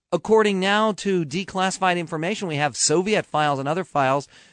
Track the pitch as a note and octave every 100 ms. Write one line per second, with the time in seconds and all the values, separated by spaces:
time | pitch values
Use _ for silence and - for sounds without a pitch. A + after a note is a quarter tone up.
0 | - F3 - A3 G#3 F#3+ F#3+ G#3 A3 G#3
1 | G3+ F#3 D3+ D#3+ F#3+ F#3+ F#3 - F#3 F3
2 | E3 D#3+ E3 G#3+ F#3+ D3 D3 A2+ - D#3
3 | F#3+ G3+ - D3+ D3+ C#3 C#3 E3 E3 D3
4 | C3 C#3 - - -